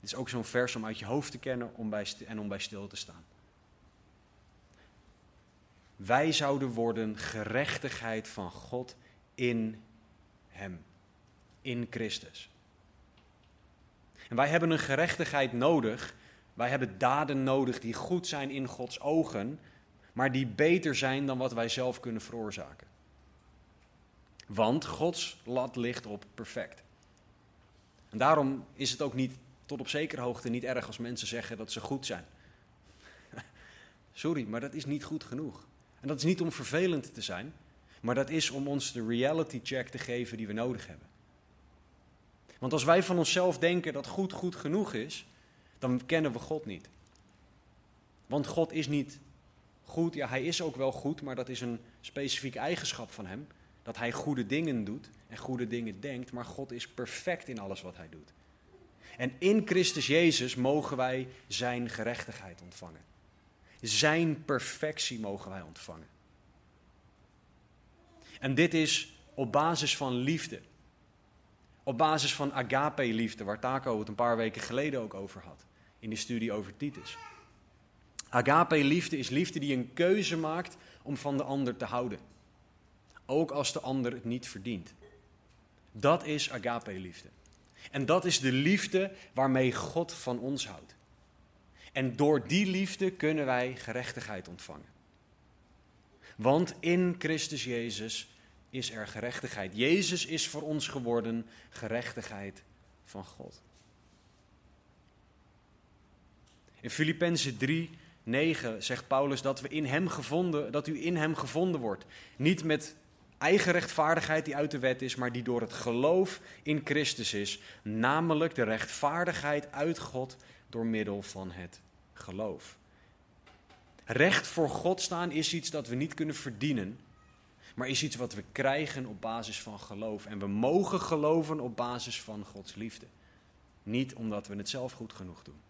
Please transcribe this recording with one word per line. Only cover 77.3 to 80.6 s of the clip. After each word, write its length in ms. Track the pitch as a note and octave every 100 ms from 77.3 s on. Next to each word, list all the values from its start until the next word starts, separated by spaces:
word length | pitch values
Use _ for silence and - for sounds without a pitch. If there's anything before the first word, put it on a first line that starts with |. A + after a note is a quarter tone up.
| - - - _ _ _ _ - - -
Agape-liefde 880 | B2 A#2+ D3+ F3 D#3 C#3 D#3+ - D3+
is 100 | B2+
liefde 300 | B2+ F3 D#3+
die 180 | C#3+ C3+
een 140 | A#2+
keuze 440 | - E3+ G3+ D#3+ E3
maakt 400 | D#3+ D#3+